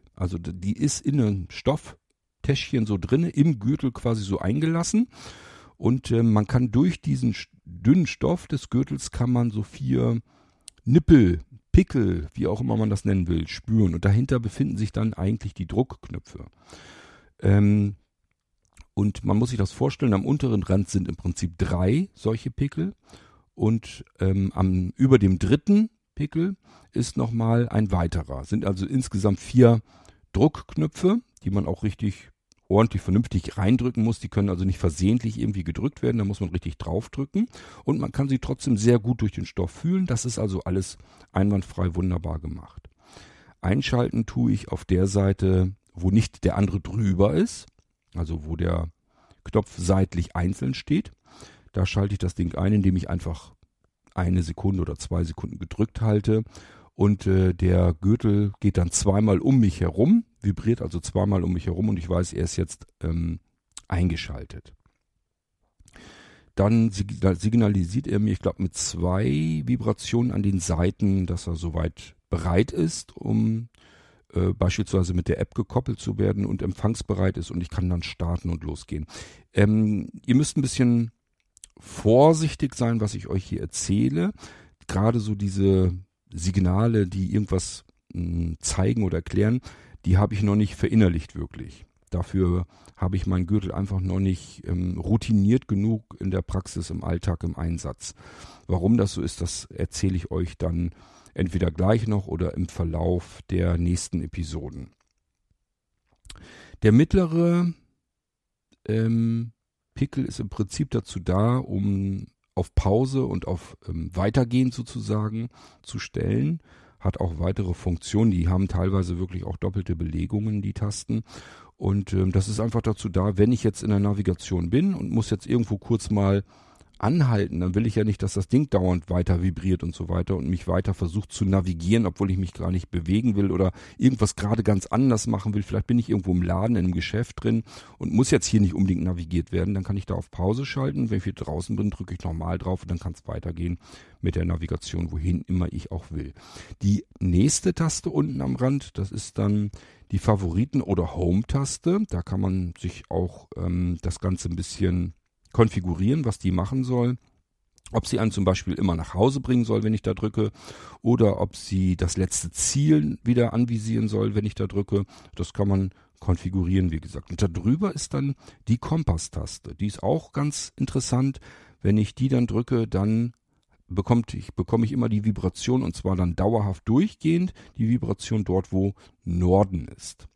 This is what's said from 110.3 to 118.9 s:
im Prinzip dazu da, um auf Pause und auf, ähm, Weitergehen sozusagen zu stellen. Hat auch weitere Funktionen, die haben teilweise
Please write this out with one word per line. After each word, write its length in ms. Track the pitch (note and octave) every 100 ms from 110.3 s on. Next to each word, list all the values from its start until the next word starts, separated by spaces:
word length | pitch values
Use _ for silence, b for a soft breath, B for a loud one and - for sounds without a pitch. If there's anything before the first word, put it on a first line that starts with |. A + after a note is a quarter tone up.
| -
im 100 | A2
Prinzip 420 | - G2 - C#3+
dazu 280 | A2+ - F#2+
da, 380 | F2 F#2+ A2+ B2+
um 720 | - G2 G2+ G2 G2 G2 - _ _
auf 220 | - - -
Pause 500 | F#2+ G#2+ C3 C3+ -
und 220 | F#2 -
auf, 300 | F2+ - - -
ähm, 240 | E2 E2
Weitergehen 580 | F#2 G2+ C3 A#2+ B2+ B2+
sozusagen 800 | A#2+ A2+ A#2 G#2 G#2+ G#2+ A2+ A#2+ B B B
zu 180 | - A2+
stellen. 600 | - - - A2+ D3 E3 b b b b
Hat 200 | F#2+ -
auch 200 | F#2 D#2
weitere 340 | F2+ F#2+ F#2
Funktionen, 580 | E2+ F#2 E2+ - G#2 A2+
die 160 | F2+ E2+
haben 200 | F#2 G2
teilweise 500 | F2+ F#2+